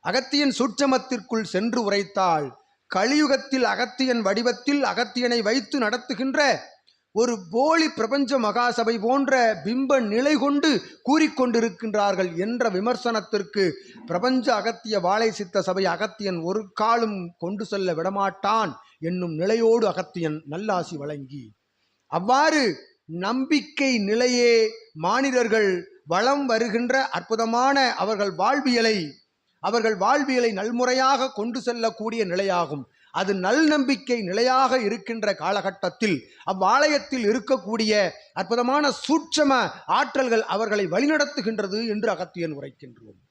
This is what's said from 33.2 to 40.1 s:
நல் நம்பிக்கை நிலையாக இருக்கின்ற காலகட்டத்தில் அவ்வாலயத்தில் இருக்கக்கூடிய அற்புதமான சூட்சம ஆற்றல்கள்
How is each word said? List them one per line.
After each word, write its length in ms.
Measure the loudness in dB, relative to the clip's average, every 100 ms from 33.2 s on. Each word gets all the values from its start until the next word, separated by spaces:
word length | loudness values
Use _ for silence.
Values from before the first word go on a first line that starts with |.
| -2 0
நல் 220 | 2 4 4
நம்பிக்கை 440 | 2 0 -2 0 -2 -2
நிலையாக 500 | 0 2 2 2 2 0
இருக்கின்ற 480 | -4 -6 -4 -2 -2
காலகட்டத்தில் 760 | -2 -2 -4 -4 -8 -2 -2 -2 -4 -12 -6
அவ்வாலயத்தில் 760 | 0 2 4 4 2 -2 -2 0
இருக்கக்கூடிய 640 | 0 0 -2 -2 -2 2 2 2 -4 -12 -8
அற்புதமான 500 | -2 -2 2 2 0 -2
சூட்சம 500 | 0 0 0 0 4 4 0 -6 0 0
ஆற்றல்கள் 460 | 2